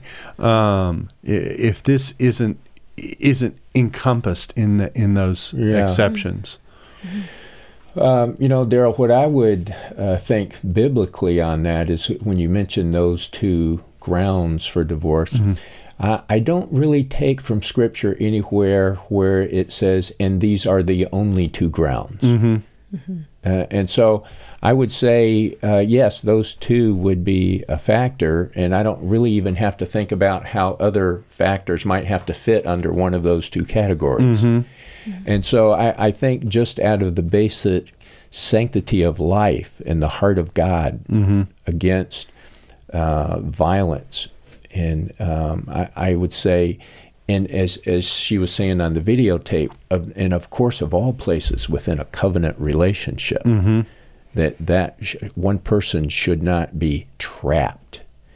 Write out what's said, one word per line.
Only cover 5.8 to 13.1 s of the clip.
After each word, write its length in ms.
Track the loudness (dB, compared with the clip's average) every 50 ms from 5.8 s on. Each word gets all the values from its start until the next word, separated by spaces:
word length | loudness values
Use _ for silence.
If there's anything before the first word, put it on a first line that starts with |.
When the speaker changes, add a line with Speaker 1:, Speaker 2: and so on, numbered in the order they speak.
Speaker 1:
exceptions. 800 | 2 2 2 2 2 2 0 -2 -4 -6 -6 -8 -8 -10 -12 -14 _ -20 -20 -20 -20 -20 -20 -18
Speaker 3:
Mm-hmm. 1000 | -14 -12 -10 -10 -10 -12 -14 -20 -20 -20 -20 -20 -20 -20 -20 -20 -20 -10 -2 0
Speaker 2:
Um, 360 | 2 2 4 2 2 0 -2 0
you 100 | 0 2
know, 160 | 2 2 2
Daryl, 320 | 2 4 4 4 4 2
what 120 | 2 2 4
I 160 | 4 4 4
would, 480 | 2 2 4 4 4 2 2 -2 -6 -10 -14 -16 -14 -8
uh, 200 | -4 -2 -2 -2
think 400 | -2 0 0 0 0 -2 -4 -8 -8 -6 -2 2
biblically 680 | 2 2 4 2 2 0 0 -2 -2 0 2 2 2
on 240 | 2 0 0 0 0
that 260 | 0 0 0 0 -2
is 180 | -2 -2 -4 -4 -6 -4 -2
when 140 | -2 0
you 120 | 0 2 2
mention 420 | 0 0 0 -2 -2 -2 0 0
those 360 | 2 2 2 2